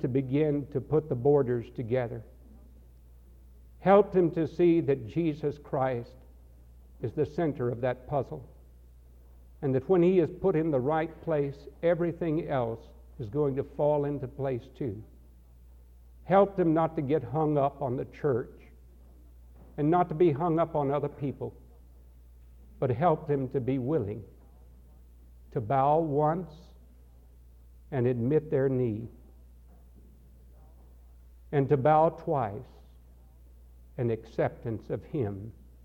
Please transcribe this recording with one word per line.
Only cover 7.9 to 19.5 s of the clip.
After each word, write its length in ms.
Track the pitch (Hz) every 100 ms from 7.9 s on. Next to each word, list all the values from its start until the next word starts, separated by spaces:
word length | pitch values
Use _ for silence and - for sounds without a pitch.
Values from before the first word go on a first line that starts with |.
| 123 -
puzzle, 400 | 147 - 151 - - - - - - - - - - - -
and 140 | 143
that 120 | 131 156
when 140 | 185
he 180 | 170 185
is 100 | 143 -
put 160 | 190 160
in 140 | 160
the 100 | 135
right 420 | 131 156 165 -
place, 340 | - 151 139 139 - -
everything 680 | 170 170 170 165 170 156 -
else 320 | 139 117 113 - - - -
is 80 | 110
going 260 | 143 143
to 80 | 135 135 -
fall 300 | 147 147 143
into 200 | 143 131
place 360 | - 135 120 - -
too. 260 | 135 101 - - - - - - - - - - - -
Help 320 | - 190 196 190
them 160 | 165
not 240 | 160 160 160
to 60 |
get 200 | 131 156
hung 360 | 110 151 151 147
up 240 | 139 -
on 140 | 135 127
the 100 | 120
church 440 | - 147 120 - - - - - - - - - - -